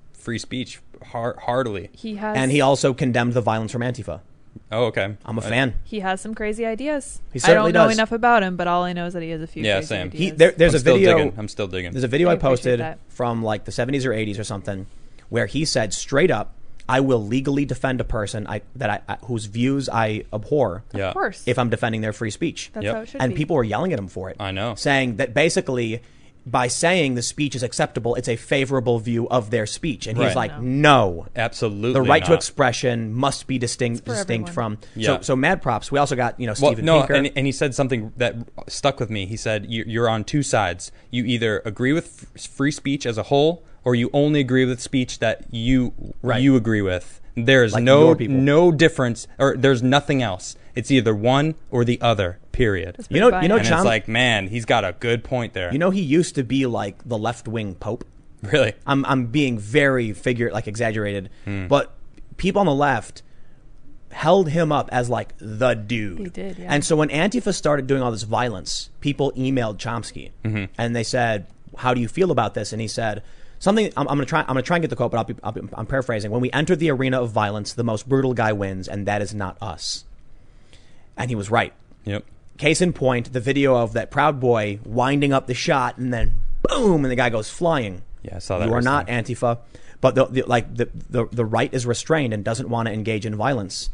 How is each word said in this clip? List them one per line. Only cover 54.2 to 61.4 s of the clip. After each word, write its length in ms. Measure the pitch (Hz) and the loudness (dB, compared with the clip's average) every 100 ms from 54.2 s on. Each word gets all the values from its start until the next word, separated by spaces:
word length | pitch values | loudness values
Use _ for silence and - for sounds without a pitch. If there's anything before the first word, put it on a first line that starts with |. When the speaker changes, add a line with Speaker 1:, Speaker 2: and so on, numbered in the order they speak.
| 127 107 95 | 2 2 0
Speaker 1:
he's 180 | 117 113 | -4 0
got 180 | 120 | 2
a 80 | 95 | 0
good 320 | 85 120 120 | -2 -2 -2
point 300 | - 127 113 | -2 -4 -4
there. 180 | 95 90 | -4 -4
Speaker 3:
You 60 | 135 | 0
know, 120 | 180 | 2
he 120 | 196 | 2
used 320 | 151 156 - | 2 2 2
to 80 | 147 | -2
be, 240 | 117 135 131 | -2 0 0
like, 300 | 110 104 - 117 | -2 -6 -8 -6
the 80 | 113 | -4
left-wing 600 | 110 120 - 113 104 87 | -4 -6 -6 -6 -6 -8
pope. 280 | 107 107 - - - - | -8 -8 -10 -20 -20 -12
Speaker 1:
Really? 320 | 104 147 113 - - | 0 2 2 0 -2
Speaker 3:
I'm, 180 | 139 135 | 0 2
I'm 200 | 135 117 | 0 0
being 320 | 147 135 113 | 0 0 -2
very 540 | 101 139 139 127 113 | 0 2 4 2 -2
figure, 380 | 104 131 120 117 | -4 -2 0 -2
like, 160 | 104 110 | -2 -6
exaggerated. 640 | 104 117 107 104 101 95 - | -4 -2 -2 -2 -4 -8 -12